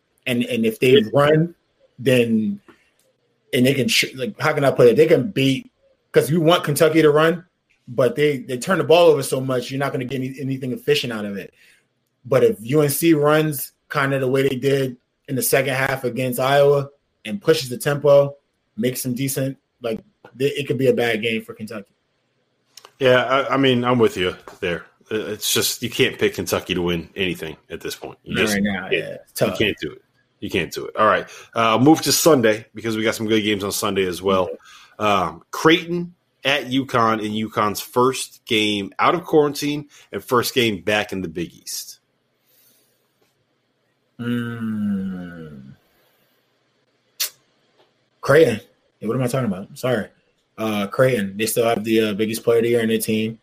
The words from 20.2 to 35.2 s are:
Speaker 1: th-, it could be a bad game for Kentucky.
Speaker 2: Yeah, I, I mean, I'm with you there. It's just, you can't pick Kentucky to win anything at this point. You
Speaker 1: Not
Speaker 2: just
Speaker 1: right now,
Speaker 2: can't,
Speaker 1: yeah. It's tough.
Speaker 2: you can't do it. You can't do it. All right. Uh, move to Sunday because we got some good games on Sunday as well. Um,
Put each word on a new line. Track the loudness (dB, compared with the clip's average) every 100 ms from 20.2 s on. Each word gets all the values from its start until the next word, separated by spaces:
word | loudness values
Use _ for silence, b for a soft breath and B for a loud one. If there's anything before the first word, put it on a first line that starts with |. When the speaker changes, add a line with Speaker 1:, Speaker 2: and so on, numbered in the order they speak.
| -20 -4
Speaker 1:
th-, | -4 -2
it | -4
could | 0
be | 2
a |
bad | 2 0 -2
game | -4 -6
for | -8
Kentucky. | -14 -14 -14 -16 _ _ _ _ _ _ _ _ -20 -20 0
Speaker 2:
Yeah, | 4 4
I, | 4 0 0
I | 2
mean, | 2 2
I'm | 2 2
with | 2 2
you | -4 -6 -14 -8
there. | -6 -6 -10 _ -10
It's | -8 -6 -8 -4
just, | -2 -2 -4
you | -6
can't | 0 -2 0
pick | -2
Kentucky | -2 -4 -4 -2
to | -4
win | -2 -4 -6
anything | -6 -6 -6 -10 -14 _
at | -14
this | -12
point. | -12 -14 -16
You | -8
Speaker 1:
Not | -4
Speaker 2:
just | -2
Speaker 1:
right | -2
now, | -2 -4 -6
Speaker 2:
can't, |
Speaker 1:
yeah. | -6 -6 -12
It's | -14
tough. | -4 -2 0
Speaker 2:
you | -2
can't | -4
do | -10
it. | -14 _ _ _ _
You | -6
can't | -4 -4
do | -8
it. | -8 0
All | 2
right. | 2 -2 B B
Uh, | -2 2 4
move | 4 4
to | 2
Sunday | 2 4 4 4 0 -6
because | -10 -6 -2
we |
got | -2
some | -2 0
good | 0
games | 2 -2
on | -2
Sunday | -4 -2 0 -2
as | -2
well. | 0 2 0 -6 B B B -4
Um, | 0 2